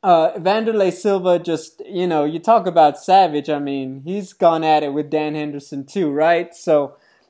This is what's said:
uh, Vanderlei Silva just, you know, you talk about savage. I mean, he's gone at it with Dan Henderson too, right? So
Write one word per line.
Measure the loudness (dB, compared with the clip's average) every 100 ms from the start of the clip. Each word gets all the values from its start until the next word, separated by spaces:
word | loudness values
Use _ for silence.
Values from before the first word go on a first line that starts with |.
uh, | 2 4 2
Vanderlei | 0 -2 0 0 0 0
Silva | -2 -2 0 0 0
just, | -2 -6 -8 -18 -10
you | -6 -2
know, | -2 -2
you | -2
talk | 2 2 2
about | 4 4 2
savage. | 2 4 4 0 -4
I | -4
mean, | -4 -6 -8 -12
he's | -10 -10 -10
gone | 0 2 2
at | 2 2
it | 0
with | -4 -2
Dan | -2 -2 -6
Henderson | -8 -10 -12 -12 -8
too, | -4 -2
right? | 2 2 2 -2
So | -6 0 0 0 -8 _ _